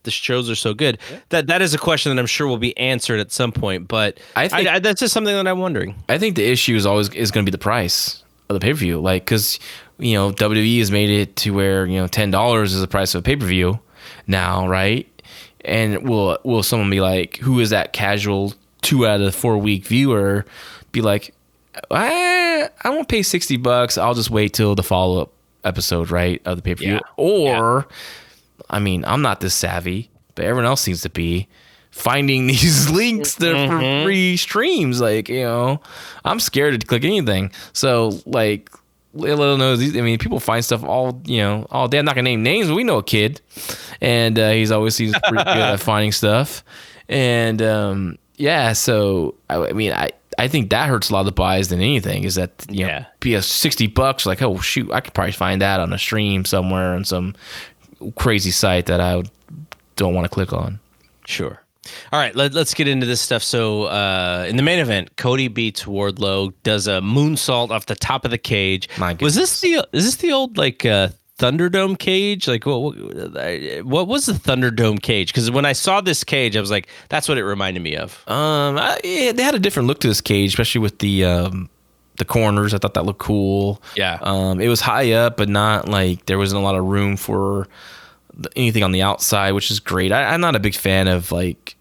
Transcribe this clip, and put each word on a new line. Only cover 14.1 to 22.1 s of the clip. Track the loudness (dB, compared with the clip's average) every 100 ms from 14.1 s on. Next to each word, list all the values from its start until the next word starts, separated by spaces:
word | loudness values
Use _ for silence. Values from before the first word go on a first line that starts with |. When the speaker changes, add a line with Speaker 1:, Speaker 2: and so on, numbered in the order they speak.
| -10 -2
Speaker 2:
now, | 0 0 -2 0
right? | 0 0 -2 -6 -16 -20 -20 -20 -14
And | -4 -2 0 -2 -2
will, | 0 0 0
will | 0 0
someone | 0 0 0
be | 2
like, | 2 0 -2 -4
who | 0 2
is | 2
that | 0 -2
casual | -2 -2 0 0 -2 -2 -6 _ _
two | 0 2 4
out | 4
of | 2
the |
four | 0 0 2
week | 2 0 0
viewer | 2 4 4 2 0 -2 -12 -20 -20 -8
be | -2
like, | 0 0 -2 _ _ _ _ -14 -4
"I, | 0 0